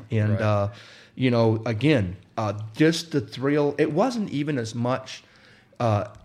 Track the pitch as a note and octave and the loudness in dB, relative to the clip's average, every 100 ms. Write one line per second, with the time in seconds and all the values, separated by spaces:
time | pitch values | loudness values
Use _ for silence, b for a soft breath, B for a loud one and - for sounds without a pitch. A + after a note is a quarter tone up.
0 | - A2 G#2+ G2+ G#2+ G#2 G2+ B B B | -4 0 2 2 2 2 0 B B B
1 | B - B2+ A#2 A2+ A2 A#2+ G#2+ D3 C3+ | B -2 2 4 4 2 -2 0 2 2
2 | F2+ F#2 - - G#2+ G#2+ A2 - D#3 E3 | 0 -6 -10 -6 -4 -6 -8 2 2 2
3 | - D3 G#2+ A#2+ C3+ D3 C#3+ D3 D#3 D3+ | -2 -4 -4 -4 0 2 0 0 0 2
4 | C4 A#3+ G3 C#3 D3 C3+ A2 A#2+ A#2+ C3 | 0 -2 -4 -4 -2 -4 -4 -4 -2 -2
5 | - - b b b b b - A#2+ G#2 | -6 -16 b b b b b -2 0 2
6 | - - | -2 -10